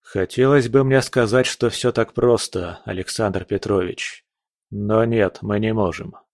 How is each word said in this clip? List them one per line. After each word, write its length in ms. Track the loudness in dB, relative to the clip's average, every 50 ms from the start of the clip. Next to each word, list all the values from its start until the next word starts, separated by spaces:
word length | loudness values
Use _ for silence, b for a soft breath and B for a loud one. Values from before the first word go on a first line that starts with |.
Хотелось 680 | _ -8 -4 -4 -4 -4 0 0 2 4 4 4 2 2
бы 160 | 2 2 2
мне 160 | 4 2 2
сказать, 460 | 2 2 0 0 0 2 2 2 2
что 240 | 0 -2 -2 -2 -2
все 200 | -2 0 -2 -2
так 220 | 0 0 -2 -2 _
просто, 680 | 0 4 4 4 4 2 -4 -6 -6 -6 -6 -10 -12 _
Александр 600 | -10 -8 -8 -8 -8 -4 -2 -2 -2 -2 -4 -4
Петрович. 800 | _ -4 -4 -2 0 0 0 0 -2 -6 -8 -10 -12 -12 -16 _ _ _ _ _ _ _ _ _ _
Но 340 | -8 -6 -2 0 2 2 2
нет, 340 | 2 2 2 2 0 0 -6
мы 180 | -6 -4 -2 0
не 140 | 0 0 0
можем. 440 | 0 0 0 -2 -4 -12 -14 -16 -18 _ _